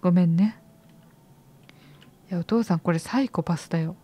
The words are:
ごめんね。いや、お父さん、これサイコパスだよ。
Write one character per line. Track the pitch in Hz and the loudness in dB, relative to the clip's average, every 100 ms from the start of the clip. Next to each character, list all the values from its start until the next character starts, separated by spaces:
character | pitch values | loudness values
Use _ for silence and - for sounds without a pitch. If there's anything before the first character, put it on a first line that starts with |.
ご | 180 | 4
め | 180 175 | 4 4
ん | 165 | 4
ね。 | 208 - - - - - - _ _ - - - - - - - - _ - | 2 -2 -20 -20 -20 -20 -20 _ _ -20 -20 -20 -20 -20 -20 -20 -20 _ -10
い | |
や、 | 180 | -8
お | |
父 | 170 226 | -2 -2
さ | 226 170 | 0 -2
ん、 | |
こ | - | 0
れ | 165 | -4
サ | - 240 | -2 -2
イ | 269 | -2
コ | - | -4
パ | 156 165 | -4 -6
ス | - | -4
だ | 165 | -4
よ。 | 160 180 | -4 -8